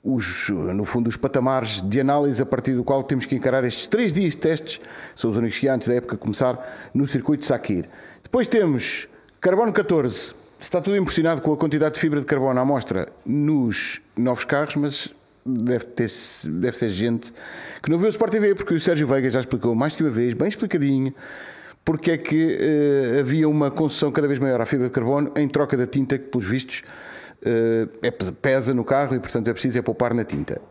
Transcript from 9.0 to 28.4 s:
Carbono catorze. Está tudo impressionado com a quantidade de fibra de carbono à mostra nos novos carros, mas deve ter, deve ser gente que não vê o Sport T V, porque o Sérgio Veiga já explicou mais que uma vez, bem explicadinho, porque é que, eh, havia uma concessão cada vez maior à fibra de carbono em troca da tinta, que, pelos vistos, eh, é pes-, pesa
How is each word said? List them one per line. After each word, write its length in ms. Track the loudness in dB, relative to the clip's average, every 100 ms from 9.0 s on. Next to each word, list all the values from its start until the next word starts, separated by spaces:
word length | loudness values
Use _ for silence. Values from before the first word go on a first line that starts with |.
| -10 -20 -20 _
Carbono 320 | 2 4 4
catorze. 640 | 2 2 2 2 -2 -10 -14 -20 _
Está 200 | -4 -2
tudo 160 | 0 0
impressionado 460 | 0 2 2 2
com 100 | 0
a 60 | 0
quantidade 380 | 2 2 2 2
de 40 |
fibra 200 | 0 0
de 60 | 0
carbono 320 | 0 2 2
à 40 |
mostra 440 | 2 0 0 -2 -4 -8 -2
nos 760 | 0 2 2 2 0 -6 -10 _ -2
novos 300 | 0 0 0
carros, 300 | -2 0 -2
mas 360 | -2 -4 -10 -14 _ _
deve 420 | -4 -2 0 0 -2
ter, 220 | -4 -4 -4 -12 -12 -6
deve 300 | -2 -2 0
ser 140 | -2
gente 420 | 0 0 -2 -6 -18 -18 -16 -16 -8
que 80 | -2
não 80 | 2
vê 80 | 2
o 40 |
Sport 220 | 2 0
T 80 | 2
V, 140 | 2
porque 220 | 2 0 0
o 40 |
Sérgio 280 | 2 2 2
Veiga 200 | 2 2
já 80 | 0
explicou 340 | -2 -2 0
mais 220 | 2 0 0
que 80 |
uma 80 | 0
vez, 240 | 2 0 0
bem 120 | -2
explicadinho, 680 | -2 -2 0 2 2 0 -4 -16 -16 -18 -20 -20 -8
porque 280 | -2 0 2
é 60 | 0
que, 380 | 0 2 2 2
eh, 600 | 2 4 4 4 2 2
havia 280 | 2 2 4
uma 220 | 4 2
concessão 400 | 2 -2 2 0
cada 160 | 2 2
vez 120 | 2
maior 220 | 2 2
à 40 | 2
fibra 180 | 0 2
de 80 |
carbono 380 | 0 2 2 0 0
em 120 | 0
troca 280 | 2 2 2
da 120 | 0
tinta, 320 | 0 0 -2
que, 60 | -2
pelos 200 | -4 0
vistos, 380 | -2 -4 -14 -14 -20 -18 -18 -20 -6
eh, 440 | 0 2 4 2 0 -2
é 80 | -4
pes-, 180 | -2 -6
pesa 420 | -2